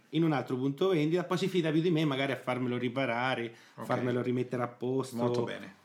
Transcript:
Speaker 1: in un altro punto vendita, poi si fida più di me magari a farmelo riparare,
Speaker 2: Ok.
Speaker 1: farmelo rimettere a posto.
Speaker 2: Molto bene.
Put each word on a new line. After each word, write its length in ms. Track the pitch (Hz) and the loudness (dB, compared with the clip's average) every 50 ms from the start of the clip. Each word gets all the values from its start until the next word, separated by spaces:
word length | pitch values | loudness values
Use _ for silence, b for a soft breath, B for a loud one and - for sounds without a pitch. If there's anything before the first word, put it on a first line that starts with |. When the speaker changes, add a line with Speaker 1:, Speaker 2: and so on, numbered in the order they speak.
| _ - | _ -4
Speaker 1:
in 140 | - 151 165 | 0 2 2
un 80 | 160 | 2
altro 240 | 151 131 120 - 135 127 | 2 0 0 -2 -2 -2
punto 320 | 127 139 139 143 185 190 | 0 -2 0 2 2 2
vendita, 340 | 190 160 151 156 160 180 170 | 4 2 2 2 2 0 0
poi 140 | 175 185 175 | 0 -2 0
si 100 | 196 185 | 0 0
fida 240 | - 185 165 165 | 0 2 2 2
più 100 | 147 165 | 2 2
di 80 | 156 185 | 4 4
me 140 | 175 151 160 | 4 4 2
magari 260 | 156 135 131 135 139 131 | 2 2 0 0 -2 -2
a 40 | 117 | -4
farmelo 400 | - - 123 123 131 123 123 123 | -2 -2 -2 -2 0 -2 -2 -2
riparare, 760 | 123 127 117 135 135 123 117 117 123 131 131 120 117 113 - B B B B | -2 -2 0 0 0 0 0 0 0 0 0 -2 -4 -6 -8 B B B B
Speaker 2:
Ok. 100 | B 113 | B -4
Speaker 1:
farmelo 360 | 113 127 120 120 131 123 123 | -2 -2 0 0 0 0 0
rimettere 400 | 120 127 123 127 123 123 - 123 120 | 0 0 0 0 0 -2 -2 -2 -2
a 40 | 120 | -4
posto. 480 | - - - 123 131 135 123 - 120 | -4 -4 -4 -2 -2 -2 -2 -4 -4
Speaker 2:
Molto 280 | 117 120 120 120 123 120 | -2 0 0 2 0 0
bene. 320 | 110 101 98 101 98 - - - | -2 -4 -8 -10 -14 -18 -20 -20